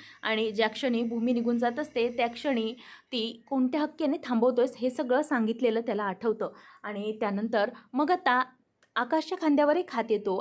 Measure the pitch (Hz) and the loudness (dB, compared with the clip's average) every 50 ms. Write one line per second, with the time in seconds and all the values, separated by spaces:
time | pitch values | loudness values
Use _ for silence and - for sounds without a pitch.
0 | - - - - - 214 220 214 220 220 208 202 226 220 226 - - 254 240 226 | -16 -20 -12 -6 -2 -2 0 0 0 0 0 0 0 0 0 -2 -2 -2 0 0
1 | 233 226 240 233 226 247 247 240 226 240 240 233 240 240 240 269 302 294 - 247 | -2 -2 -2 -2 0 0 0 0 0 0 0 2 0 0 0 -2 -6 -4 -2 0
2 | 226 240 240 240 233 233 233 - - 302 269 226 220 220 247 - - - - - | 0 0 0 0 -2 -2 -2 -2 -2 -2 0 0 0 -2 -4 -8 -14 -20 -20 -20
3 | - _ - 247 220 233 - - - - 277 262 254 254 254 302 302 302 302 - | -14 _ -6 -4 -4 -4 -6 -10 -8 -4 0 0 0 2 0 0 -2 -2 -2 -2
4 | 320 277 294 - - 247 247 226 233 254 240 240 240 269 - - 226 254 247 - | -2 0 0 -2 -2 0 0 2 4 4 4 4 2 2 2 -2 -2 -2 -2 -2
5 | 302 240 247 262 302 302 294 240 220 220 233 233 262 233 220 226 233 240 208 208 | 0 0 2 2 2 2 0 0 0 0 0 0 0 0 2 0 0 -2 -2 -2
6 | 208 196 185 190 - 233 214 226 208 165 - - - - - - - 208 208 202 | -2 -2 -4 -2 0 -2 0 0 -2 -6 -6 -10 -20 -20 -20 -14 -12 -10 -8 -6
7 | 202 214 214 214 233 202 202 196 220 233 233 214 202 226 - - - _ - 254 | -6 -6 -4 -4 -2 -2 -2 -2 -2 0 0 2 0 0 -2 -6 -14 _ -4 -2
8 | 302 285 359 359 - 254 247 254 254 - - _ _ _ _ _ _ _ - 220 | 0 2 2 2 2 2 2 2 0 -2 -6 _ _ _ _ _ _ _ -4 -4
9 | 247 240 320 320 311 - 381 - 330 311 285 277 294 294 302 349 359 - - 233 | -2 0 0 0 0 0 -4 -2 2 2 4 4 6 4 4 2 0 -2 -2 -2
10 | 226 226 220 208 196 196 185 190 | 0 0 0 0 0 0 -2 -2